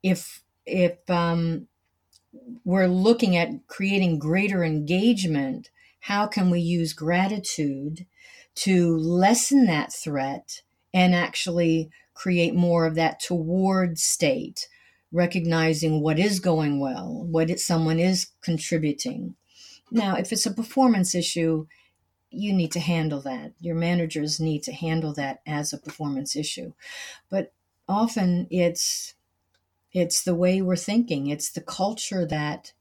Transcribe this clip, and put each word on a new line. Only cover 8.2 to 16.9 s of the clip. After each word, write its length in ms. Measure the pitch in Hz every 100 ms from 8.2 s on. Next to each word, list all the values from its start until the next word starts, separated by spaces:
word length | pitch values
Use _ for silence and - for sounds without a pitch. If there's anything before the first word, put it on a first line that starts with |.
| - - _
to 420 | - 196 185 170 165
lessen 680 | 160 175 196 240 - 277 226
that 260 | 156 -
threat 680 | - 160 143 135 139 - - _ _ _
and 200 | 185 180
actually 760 | 175 175 - 180 175 170 165 160 _ _
create 400 | - 185 175 170
more 320 | 175 175 170 160
of 80 |
that 260 | 160 - -
toward 800 | - 175 160 185 190 190 180 160
state, 680 | - - 151 131 - - - _ _ _ _
recognizing 880 | 165 175 175 165 165 160 156 160 156
what 180 | 151 156
is 220 | 208 190
going 400 | 185 160 147 143
well, 420 | 135